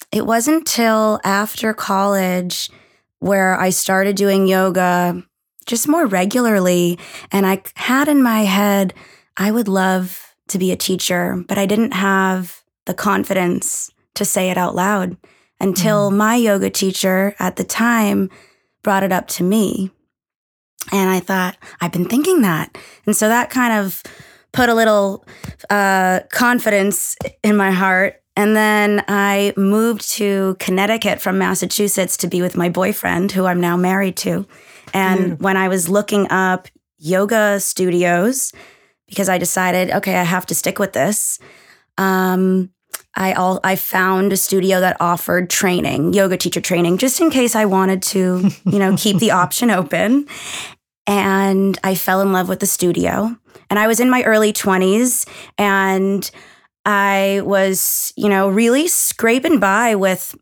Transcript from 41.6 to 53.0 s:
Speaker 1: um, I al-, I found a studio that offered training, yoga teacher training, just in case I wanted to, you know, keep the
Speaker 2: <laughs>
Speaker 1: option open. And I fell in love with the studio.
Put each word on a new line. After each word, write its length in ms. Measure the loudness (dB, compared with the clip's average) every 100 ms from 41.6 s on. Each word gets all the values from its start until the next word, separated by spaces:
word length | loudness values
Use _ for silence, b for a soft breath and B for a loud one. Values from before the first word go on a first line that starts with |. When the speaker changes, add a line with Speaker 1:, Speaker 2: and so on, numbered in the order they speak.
| b b b -4
Speaker 1:
um, 720 | 0 2 2 2 2 0 -2 _ _ -18 _
I 180 | -4 -2
al-, 280 | 0 0 0
I 120 | -2 -2
found 560 | -2 0 2 2 0
a 40 | 0
studio 440 | 0 0 2 2
that 160 | 2 0
offered 480 | 0 -2 0 -2 0
training, 640 | 0 0 0 0 -2 0
yoga 240 | 2 2 0
teacher 240 | -2 -4
training, 380 | -2 0 2 2
just 220 | 0 2
in 100 | 2
case 240 | 2 2 2
I 80 |
wanted 380 | 2 2 2 0 -2
to, 360 | 0 0 2 0 0
you 140 | 0 2
know, 160 | 2 2
keep 220 | 0 0
the 120 | 2
Speaker 2:
<laughs> 120 | 2
Speaker 1:
option 280 | 0 0 0
open. 560 | 0 0 -2 2 0 -2 B B B B B _ _ -2
And 720 | 0 2 2 2 2 0 0
I 100 | -2
fell 260 | -2 0 2
in 120 | 2
love 160 | 0 0
with 120 | -2
the 60 | -4
studio. 720 | 0 0 0